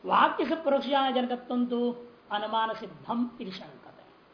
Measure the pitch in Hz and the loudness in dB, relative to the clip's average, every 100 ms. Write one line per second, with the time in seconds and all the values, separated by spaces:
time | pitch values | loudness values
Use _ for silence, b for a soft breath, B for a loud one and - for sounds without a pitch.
0 | 185 202 302 - 269 320 277 277 240 277 | 4 6 6 4 0 0 2 2 2 2
1 | 269 247 247 247 - 247 247 240 240 240 | 2 0 0 -4 -2 -2 0 0 0 -2
2 | - - - 208 220 226 220 214 185 - | -12 -20 -6 -4 0 0 0 -4 -10 -14
3 | - 233 240 - 190 185 160 - - - | -6 -2 -2 -4 -12 -12 -16 -18 -20 -20
4 | - - - | -20 -20 -20